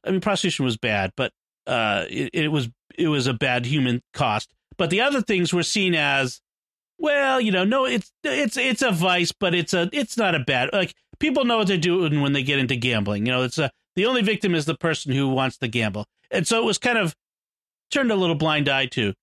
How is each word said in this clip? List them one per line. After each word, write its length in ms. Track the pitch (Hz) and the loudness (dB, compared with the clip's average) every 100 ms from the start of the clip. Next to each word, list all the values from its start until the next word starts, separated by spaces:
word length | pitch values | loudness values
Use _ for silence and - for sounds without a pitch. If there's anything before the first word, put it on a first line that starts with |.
I 80 | - | 0
mean, 80 | 190 | 0
prostitution 460 | 208 196 180 - | 0 0 -2 0
was 100 | 131 110 | -2 0
bad, 360 | 117 104 95 | 0 0 -2
but, 160 | - 127 _ _ _ | -4 -6 _ _ _
uh, 400 | - 123 110 98 - | -4 0 0 0 -2
it, 200 | - 139 | -6 -4
it 140 | 165 151 | -2 0
was, 180 | 151 117 - _ - | 0 -2 -10 _ -2
it 100 | 170 | 0
was 180 | 147 | 2
a 80 | 127 | 0
bad 320 | 120 135 123 | 0 0 0
human 360 | 123 151 127 123 _ | 0 0 0 -2 _
cost. 380 | - 131 107 - _ _ - | -4 0 -2 -6 _ _ -4
But 120 | 160 | 0
the 100 | 185 | 2
other 220 | 262 277 | 2 0
things 320 | - 190 175 | 0 0 0
were 100 | 180 | 0
seen 320 | 160 208 185 | -2 0 0
as, 460 | 165 143 139 131 - _ _ _ _ _ _ | 2 2 0 0 -6 _ _ _ _ _ _
well, 420 | 311 285 269 262 | 0 2 2 2
you 120 | 220 | 2
know, 120 | 185 | 2
no, 220 | 196 262 | 2 2
it's, 260 | 262 240 - _ | 0 -2 -6 _
it's, 340 | - 294 269 269 | -4 0 -2 0
it's 240 | 262 240 | -2 0
a 100 | 254 | 0
vice, 400 | 175 180 180 170 | 2 2 2 0
but 240 | - 185 | -2 0
it's 180 | 175 160 | 0 0
a, 160 | 185 175 | 0 0
it's 240 | 285 247 233 | -2 -4 -2
not 180 | 202 | 0
a 40 | 160 | 0
bad, 300 | 123 127 131 | 0 0 0
like, 200 | 202 175 - _ - | 0 -2 -6 _ -4
people 260 | 302 277 | 0 2
know 120 | 247 226 | 2 2
what 80 | 202 | 2
they're 100 | 185 | 2
doing 440 | 175 180 165 147 | 2 2 2 2
when 120 | 139 | 2
they 100 | 139 | 0
get 160 | 135 139 | 2 0
into 160 | 127 | 0
gambling. 500 | 127 123 113 101 104 | 0 0 0 0 0
You 60 | 113 | 0
know, 120 | 127 | 0
it's 140 | 127 - | -2 -2
a, 140 | 139 _ _ | -4 _ _
the 100 | - 214 | -2 0
only 140 | 254 | 2
victim 300 | 202 214 202 | 0 0 0
is 100 | 170 | 0
the 100 | 143 | -2
person 380 | 143 165 147 139 | -2 -2 -2 -2
who 160 | 131 135 | 0 0
wants 280 | 131 131 - | 0 -2 -2
to 80 | 127 | -4
gamble. 360 | 117 110 101 104 _ _ | -2 -2 -4 -10 _ _
And 160 | - 160 | -4 0
so 140 | 226 | 0
it 40 | |
was 120 | 233 196 | 0 0
kind 200 | 247 226 | 0 0
of 180 | 170 - _ _ _ _ _ _ _ | 0 -4 _ _ _ _ _ _ _
turned 200 | 285 247 | -2 0
a 40 | |
little 200 | 202 180 | 2 2
blind 340 | 156 160 151 143 | 2 2 2 2
eye 160 | 135 135 | 0 0
to. 260 | - 104 - | 0 -2 -2